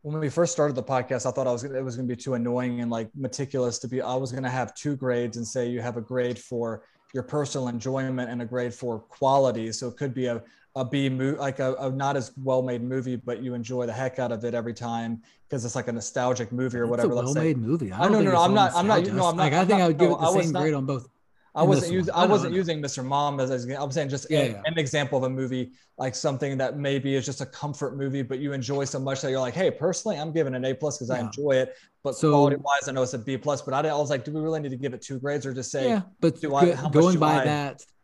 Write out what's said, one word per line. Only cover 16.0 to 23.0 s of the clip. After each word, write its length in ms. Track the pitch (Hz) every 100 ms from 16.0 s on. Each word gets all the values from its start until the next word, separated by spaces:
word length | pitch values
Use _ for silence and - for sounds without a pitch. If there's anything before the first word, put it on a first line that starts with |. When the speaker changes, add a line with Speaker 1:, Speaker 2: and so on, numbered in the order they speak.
| - 135 123 123 113
Speaker 1:
movie 280 | 123 131 120
or 60 |
Speaker 2:
It's 40 | 117
a 20 |
Speaker 1:
whatever, 220 | 120 156 120
let's 160 | 127
say. 80 | 151
Speaker 2:
well-made 180 | 160 135
movie. 340 | 113 165 113
I 60 | 92
Speaker 1:
I, 40 |
Speaker 2:
don't 80 | 180
Speaker 1:
no, 60 | 214
Speaker 2:
think 40 |
Speaker 1:
no, 60 | 190
no, 60 | 175
Speaker 2:
it's 80 |
Speaker 1:
I'm 60 | 175
Speaker 2:
all 40 |
Speaker 1:
not, 200 | 208 190 170
I'm 100 | 196
not, 80 | 202
Speaker 2:
nostalgia. 160 | 175 123
Speaker 1:
no, 100 | 175
I'm 100 | 165
not, 60 |
Speaker 2:
Like, 100 | 156
I 80 | 156
Speaker 1:
I'm 60 | 185
Speaker 2:
think 120 | 202
Speaker 1:
not, 40 |
Speaker 2:
I 40 | 175
would 100 | 151
give 100 | 175
Speaker 1:
no, 60 |
Speaker 2:
it 60 | 175
the 60 | 160
Speaker 1:
I 40 |
was 140 | 190 165
Speaker 2:
same 60 |
Speaker 1:
not, 80 | 147
Speaker 2:
grade 120 | 151
on 120 | 147 135
both 220 | 135 - _ _ _ _
Speaker 1:
I 120 | -
Speaker 2:
in 40 | 175
Speaker 1:
wasn't 240 | 175 170
Speaker 2:
this 80 | 185
Speaker 1:
us-, 40 | 175
Speaker 2:
one. 80 |
Speaker 1:
I 40 | 165
Speaker 2:
I 40 |
don't 80 | 185
Speaker 1:
wasn't 220 | 202 170
Speaker 2:
know. 40 | 180
Speaker 1:
using 220 | 175 156
Mister 220 | 143 -